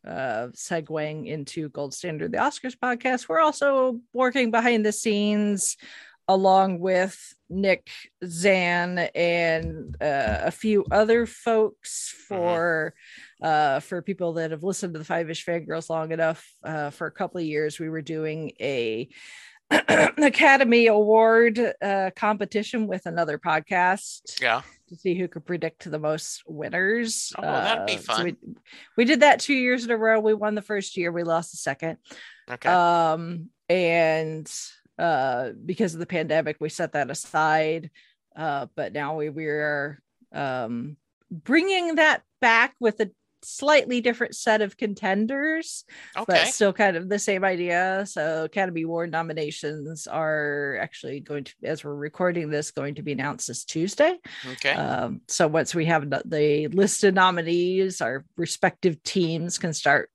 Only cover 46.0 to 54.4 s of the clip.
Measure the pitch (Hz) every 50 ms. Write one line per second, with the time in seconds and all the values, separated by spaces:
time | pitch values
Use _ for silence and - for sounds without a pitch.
46 | - - - - 220 - 180 165 165 214 - - 220 202 185 - 214 196 180 165
47 | 180 185 202 202 - - 202 190 190 196 185 170 175 180 170 175 180 190 190 190
48 | 202 196 - 180 151 156 160 160 160 156 - 208 190 185 170 165 160 165 165 165
49 | 170 175 156 160 165 165 160 156 151 147 156 - - 147 151 156 143 151 160 151
50 | - - - 156 160 156 156 156 147 147 143 147 143 139 135 101 92 - - -
51 | - 131 131 143 135 - 147 147 139 - - _ - - 156 147 - 147 143 143
52 | 143 156 _ - 180 180 175 170 165 151 147 147 151 - - - 135 143 147 147
53 | 147 147 143 127 131 147 139 - - - 117 - - - - 160 165 196 - -
54 | 285 320 370 349 _ - - -